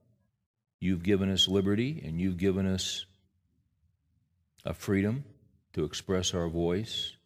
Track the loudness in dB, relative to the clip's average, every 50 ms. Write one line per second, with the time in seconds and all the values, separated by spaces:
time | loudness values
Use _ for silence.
0 | _ _ _ _ _ _ _ _ _ _ _ _ _ _ _ _ -2 -2 0 0
1 | 2 2 2 4 2 2 2 2 2 4 4 2 2 2 2 2 0 -2 -4 -6
2 | -8 -6 -4 -2 0 0 0 2 2 2 2 2 2 0 0 0 -2 -4 -6 -8
3 | -10 -12 _ _ _ _ _ _ _ _ _ _ _ _ _ _ _ _ _ _
4 | _ _ _ _ _ _ _ _ _ _ _ _ _ -10 -8 -6 -2 0 2 2
5 | 2 2 0 -2 -6 -10 -16 -20 _ _ _ _ _ _ -4 -4 -4 -4 -4 -8
6 | -4 -2 0 0 0 0 0 0 -2 -2 0 0 0 0 0 0 -2 -4 -6 -6
7 | -6 -8 -10 _ _